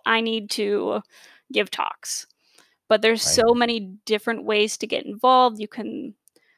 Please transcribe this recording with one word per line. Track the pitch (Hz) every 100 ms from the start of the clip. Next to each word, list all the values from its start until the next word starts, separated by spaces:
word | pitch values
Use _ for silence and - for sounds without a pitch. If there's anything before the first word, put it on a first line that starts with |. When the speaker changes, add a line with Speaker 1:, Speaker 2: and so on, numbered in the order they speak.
| -
Speaker 1:
I | 226
need | 226 226 208
to | - 202 202 202 214 - - - _ -
give | 214 202
talks." | - - - - - - _ _ _ _ _ -
But | 214
there's | 220 226
Speaker 2:
Right. | - 247 226
Speaker 1:
so |
many | 240 240 226 190 190 -
different | 214 - 226
ways | 214 214 214 -
to | -
get | - -
involved. | 208 254 254 254 214
You | 208
can | - 214 - - - _ _ _